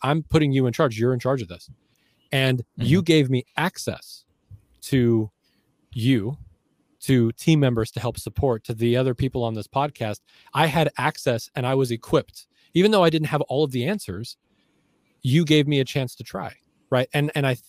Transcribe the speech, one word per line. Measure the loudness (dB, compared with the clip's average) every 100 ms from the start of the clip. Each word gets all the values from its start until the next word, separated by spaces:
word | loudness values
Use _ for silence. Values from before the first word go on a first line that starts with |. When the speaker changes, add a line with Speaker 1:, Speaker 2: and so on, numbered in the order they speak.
Speaker 1:
I'm | 0 -2
putting | 0 0 2
you | 2 0
in |
charge. | 0 -2 0
You're | -2
in | 0
charge | -2 -4
of | -6
this." | -14 -20 -20 _ _ _ _ _
And | 0 0 0 -4 -6
you | 2 2
Speaker 2:
Mm-hmm. |
Speaker 1:
gave | 4 2 4
me | 0 -2 -4
access | -4 -4 -8 -8 -14 -20 _ _ _ -20 _ _
to | -2 2 4 2 -2 _ _ _ _ _ _
you, | -4 0 0 -2 -10 -16 _ _ _ _ _
to | 0 2 2
team | 0 2 4
members | 4 0 -4
to | -4
help | -8 -8
support, | -10 -2 -2 -2 -4
to |
the | -2 0 2
other | 0
people | -2 -4 -2
on | -4
this | -6 -6
podcast. | -4 -4 -4 -8 -8 _ _ _
I | 0 2
had | 2 0 0
access | -4 -2 -4 -4 -6 -6
and | -2
I | 0
was | -2
equipped. | -4 -2 -2 -2 -16 -20 _ _
Even | 2 4
though | 4
I | 4
didn't | 2 -2
have | -4
all | -2 -2 -2
of |
the | -2 -4
answers, | -4 -8 -10 -12 -16 _ _ _ _ _ _ _ _
you | 0 2
gave | 4 4 4
me | 0
a | -2
chance | -4 -6 -8
to |
try, | -14 -12 -12 -14 _ _ _
right? | -2 0
And, | -2 -2 0
and | -2
I, | -2